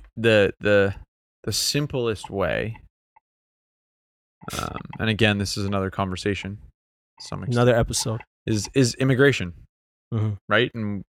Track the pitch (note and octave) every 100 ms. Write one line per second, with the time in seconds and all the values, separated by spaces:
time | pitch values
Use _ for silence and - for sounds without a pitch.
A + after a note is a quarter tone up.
0 | - - A2+ G#2+ G2 - G#2 G2+ G2 F#2+
1 | - _ _ _ - G#2 - D3 D3 C3+
2 | A#2 G#2 - G2 E2+ A1 G#2 A2+ - _
3 | _ _ _ _ _ _ _ _ _ _
4 | _ _ _ _ - - G1+ - - -
5 | A2 G#2+ A2 G2+ G2 - G2 G2+ F#2+ -
6 | G2 F#2 G#2 F#2+ F#2+ G#2 - _ _ _
7 | _ _ - G2 F#2+ A#2+ B2 A#2 A#2 A#2
8 | - A2 - _ - G#2+ - C3+ B2 -
9 | C3 B2+ C#3 B2+ F2+ - - _ _ _
10 | _ A2+ G#2+ G2+ - G#2 C3 A#2 G#2 G2+
11 | -